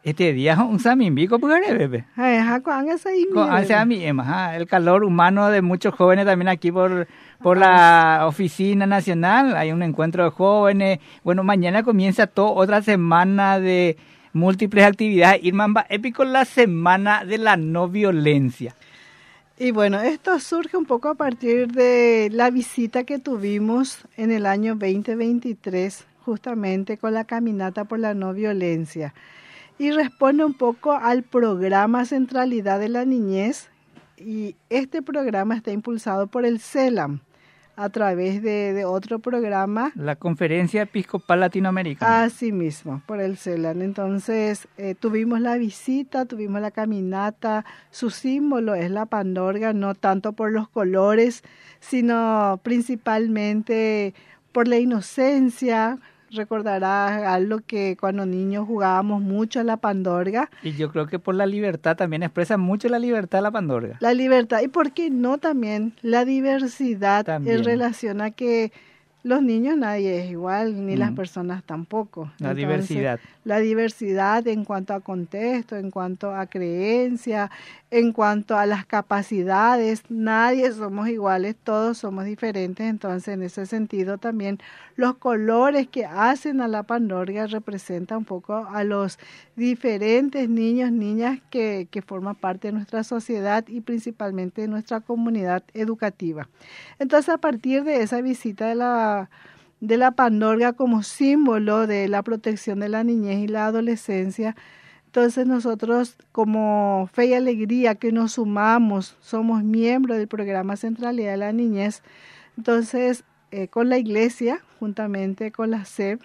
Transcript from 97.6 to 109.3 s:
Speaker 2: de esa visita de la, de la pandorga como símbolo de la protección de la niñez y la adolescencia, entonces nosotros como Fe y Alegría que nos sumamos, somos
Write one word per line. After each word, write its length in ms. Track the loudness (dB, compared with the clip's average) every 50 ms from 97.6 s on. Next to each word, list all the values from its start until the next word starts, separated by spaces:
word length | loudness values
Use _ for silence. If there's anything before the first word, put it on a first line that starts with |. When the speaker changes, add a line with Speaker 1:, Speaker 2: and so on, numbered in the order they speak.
| -2 -2 0 0 0
Speaker 2:
de 180 | 0 0 0
esa 180 | 0 0 -2 -2
visita 460 | -2 -2 -4 -4 -6 -8 -6 -4 -4 -4
de 80 | -2
la, 540 | -2 0 0 0 0 0 0 0 -2 -4 -8 _ -20 -20 -20 -20 -20 _ _ _ _
de 160 | -4 0 2
la 160 | 4 4 4
pandorga 640 | 4 4 4 4 4 2 2 2 2 2 2 0 0
como 300 | 0 0 2 2 0 0
símbolo 840 | -4 -4 0 2 4 4 4 4 4 2 2 2 2 2 2 2 0
de 220 | 0 0 0 0
la 120 | 0 -2
protección 600 | -2 -2 -4 -4 -4 -4 -4 -4 -4 -6 -6 -4
de 80 | -4 -4
la 160 | -2 -2 0
niñez 340 | 0 0 0 -2 -2 -2 -2
y 80 | -4 -4
la 200 | -2 -2 -2 -2
adolescencia, 920 | -2 0 0 -2 -2 -4 -4 -4 -4 -2 -2 -4 -4 -4 -6 -6 -6 -8 -14 -20 -20 -20 -20 -20 -20 _ _
entonces 420 | _ 0 2 2 2 2 0 0 0
nosotros 680 | 0 0 0 -2 -4 -4 -2 0 0 0 -2 -2 -6 _ _ _
como 800 | -4 -2 0 0 0 0 0 0 0 0 0 0 0 -2 -2 -4 -2
Fe 140 | 0 2 2
y 60 | 2
Alegría 640 | 2 2 0 -2 -2 -2 -2 0 2 2 0 0
que 160 | 0 -2 -2
nos 220 | 0 0 0 -2 -2
sumamos, 840 | -2 -4 -2 -2 0 2 2 4 4 4 2 0 -2 -4 -6 -12 _
somos 420 | _ -8